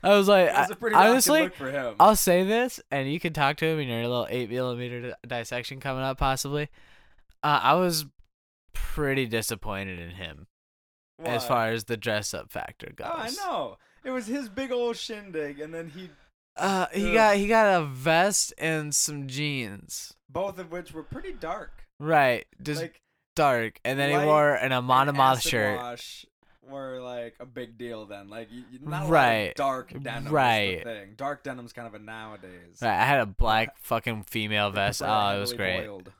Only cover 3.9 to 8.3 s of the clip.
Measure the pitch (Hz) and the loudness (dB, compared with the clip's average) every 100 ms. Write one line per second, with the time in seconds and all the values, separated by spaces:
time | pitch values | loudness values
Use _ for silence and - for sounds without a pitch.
3.9 | 117 117 123 113 123 117 123 127 120 123 | -2 -2 -2 -2 -4 -4 -2 -2 -4 -8
4.9 | 123 120 - 120 120 113 123 120 135 139 | -10 -12 -14 -10 -8 -6 -8 -8 -10 -6
5.9 | 131 135 131 139 135 139 147 147 - - | -4 -4 -2 0 0 -2 -4 -6 -12 -20
6.9 | - _ _ _ _ 147 147 123 160 180 | -20 _ _ _ _ 2 4 6 4 4
7.9 | 160 143 _ _ | 0 -6 _ _